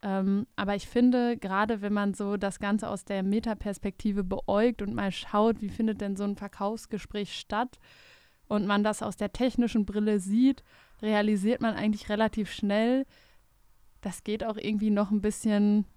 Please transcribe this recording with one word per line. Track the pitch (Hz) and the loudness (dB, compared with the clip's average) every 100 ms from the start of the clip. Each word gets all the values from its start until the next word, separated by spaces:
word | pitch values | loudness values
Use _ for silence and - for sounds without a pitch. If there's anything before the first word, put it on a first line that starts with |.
Ähm, | 208 190 190 196 - - | -2 0 2 0 -2 -6
aber | 202 202 | -4 -4
ich | - | 0
finde, | 247 247 247 240 233 | 4 4 4 2 -2
gerade | 196 190 214 226 | -2 0 0 0
wenn | 202 | 0
man | 208 202 185 | 0 0 -2
so | 202 202 | -2 -2
das | 196 - | -2 -4
Ganze | 202 208 214 | -2 0 -2
aus | 196 - | -8 -4
der | 196 | -2
Metaperspektive | 190 208 226 214 208 196 202 - 214 202 | 0 0 0 -4 -6 -4 -6 -4 -2 -2
beäugt | 190 190 - 202 233 226 | -2 -4 0 2 2 2
und | 202 226 | -6 -2
mal | 202 | -4
schaut, | 180 - 208 220 226 | -4 -2 2 4 2
wie | 208 | -4
findet | - 220 202 | -2 -2 -2
denn | 202 196 | -4 -4
so | |
ein | 202 202 | -4 -6
Verkaufsgespräch | 202 - 202 220 - 214 - 208 202 - | -10 -6 -6 -6 -8 -10 -8 -8 -8 -10
statt | - 208 254 - - - - - _ _ _ | -6 -4 -4 -6 -20 -20 -20 -20 _ _ _
und | 208 202 | -2 2
man | 202 | 2
das | 208 208 | 2 0
aus | 220 190 | -6 -4
der | 208 | -6
technischen | - 254 233 240 226 202 | 0 0 2 2 2 0
Brille | 208 214 208 | 0 2 0
sieht, | 185 214 262 269 _ - - - | 2 4 4 4 _ -20 -20 -8
realisiert | 214 214 208 208 202 247 | 0 2 4 2 2 2
man | 226 214 | 0 0
eigentlich | 214 208 - | 0 -2 -2
relativ | 208 220 220 202 | 0 0 0 -6
schnell, | - 208 202 226 262 269 _ _ _ _ _ _ _ - _ | -2 0 2 4 2 0 _ _ _ _ _ _ _ -20 _
das | 202 180 | -10 -8
geht | - 214 | -6 -4
auch | 226 214 | -4 -6
irgendwie | - 208 214 | -4 -2 2
noch | 202 202 | 2 2
ein | 208 | 0
bisschen | 208 208 220 208 208 208 202 | 0 -2 0 4 4 4 0